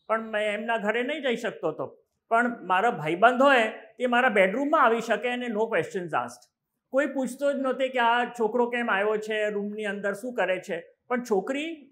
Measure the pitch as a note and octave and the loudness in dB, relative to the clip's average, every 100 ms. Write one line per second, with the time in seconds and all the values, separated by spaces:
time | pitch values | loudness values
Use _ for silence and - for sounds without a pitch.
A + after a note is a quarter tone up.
0 | - A3 A3 G#3+ G#3+ G#3 A3+ A3+ G3+ A3+ | -4 -4 -2 -2 -2 -2 -2 -2 0 0
1 | B3+ D#4 C4+ A#3 A3 - A3 - C3 - | -2 -2 -2 -2 -4 -4 -4 -4 -8 -12
2 | _ _ - A3+ A#3+ A#3+ F3+ F#3 A#3 F3+ | _ _ 0 2 2 -2 0 2 2 0
3 | D3+ F3 A#3 B3 C#4+ B3+ A3 - - - | -2 4 6 6 6 6 2 -4 -14 -4
4 | B3 A#3+ B3+ G#3 F#3+ A#3 C#4+ D#4+ B3 A#3 | 0 2 4 4 4 2 2 4 4 4
5 | A3+ G#3+ B3 B3 B3 G#3 A3 G3 D3+ G3 | 0 -2 -2 -4 -4 -2 0 0 -2 -4
6 | E3+ C#3+ A#2+ - _ _ _ _ _ C4 | -2 -2 -2 -8 _ _ _ _ _ 0
7 | D4 C#4 C4 B3+ C#4+ C4+ C4 B3+ C4 B3+ | 0 -2 -4 -2 -2 0 -2 -2 -2 2
8 | A#3 A#3+ A#3+ A#3 G#3+ A#3+ A#3+ A#3+ A#3 G3 | 2 2 0 -2 0 0 0 -2 0 0
9 | G#3+ G#3+ G#3+ G#3+ G#3 G3+ G#3 G#3+ G#3 G3+ | 0 0 -2 -2 -2 -2 -6 -6 -6 -4
10 | G3+ G3+ B3 B3 F#3 C#4 - E3+ - _ | -4 -6 -6 -2 -2 -2 -4 -8 -10 _
11 | - B3 A#3+ G3 A3 C#4 D#4+ D#4 - | -6 -4 0 -2 0 -4 -6 -10 -14